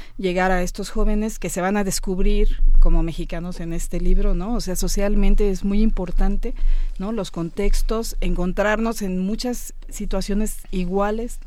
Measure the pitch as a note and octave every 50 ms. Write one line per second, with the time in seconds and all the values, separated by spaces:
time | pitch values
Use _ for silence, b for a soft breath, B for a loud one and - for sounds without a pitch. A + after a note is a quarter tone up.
0 | B B B B F#3+ F3+ F3 F#3 F#3 F#3 F#3 F#3 F3+ F3+ - - F#3+ - - A3
1 | - G#3+ G#3+ G#3+ G#3+ A3 - - - F3 - F3+ F3 F#3+ G#3 G#3 G3+ F#3+ - -
2 | - G3+ F#3 F#3+ G#3 G#3 - - - - - - - - - - F3 E3+ E3 E3
3 | D#3+ E3 D#3 - D#3+ - F3 E3 F3 F3+ F3+ - E3+ E3 E3 E3+ - - F3+ F3
4 | F3 F3+ F3+ F#3+ F3+ F3 E3+ F3 F3+ A3 A#3+ G#3 - F#3 F3+ - F#3+ F3 - G3+
5 | G3+ G3+ G#3+ G#3 G3+ G3+ G#3 A3 G#3 G3+ F#3+ - - G3 G3+ G#3 A3 A3 - G3
6 | F3+ F3 - - G3 G3 G3+ - - A#3+ B3+ B B B B B B B B B
7 | F#3+ G#3+ A#3 G#3+ F#3 - - F3 E3 E3 - - G3+ G#3 - - - - A3 A3+
8 | A3+ - - - F#3 F3+ F3 F3 F3+ F3+ F3+ - G3 G#3 G#3+ G#3+ A3+ A3+ A#3+ -
9 | G#3 F#3 F#3 F#3 F#3 G3 A3 - - B3 A#3+ - - - - - - - - -
10 | G3+ - G#3 F#3+ F#3 - G3+ G#3 G#3+ G#3+ - - - - G3 F#3 F3+ F3 F#3+ G3
11 | G3+ G#3 G#3+ A3+ A#3+ A#3+ - - -